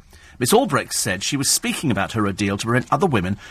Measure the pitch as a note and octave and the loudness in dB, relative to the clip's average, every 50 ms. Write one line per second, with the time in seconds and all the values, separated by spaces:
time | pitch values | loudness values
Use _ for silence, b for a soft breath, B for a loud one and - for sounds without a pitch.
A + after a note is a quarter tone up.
0 | b b b b b b b b B2 - G3 A#3+ C#4 F#3 C#3 A2 - - - - | b b b b b b b b 2 4 4 4 4 2 0 -2 -2 -2 -4 -4
1 | - A#2 F#2 F#2+ - - D3+ C3+ C#3 - - - - A#3+ A#3 - - C3+ G2+ G2 | -2 -2 -2 -2 -2 -2 -2 0 0 0 0 0 0 -4 -4 -2 0 0 0 0
2 | F#2 - - A2 G#2 G2 F#2 G2 G#2 G2 G2+ G2+ - A2+ A#2+ B2+ - - C3+ C3+ | 0 -2 0 0 0 0 0 0 0 0 0 -2 0 0 0 0 0 0 0 2
3 | G3+ F3 C3 G2+ F2 F#2+ G2+ B B B | 2 2 2 2 0 0 -4 B B B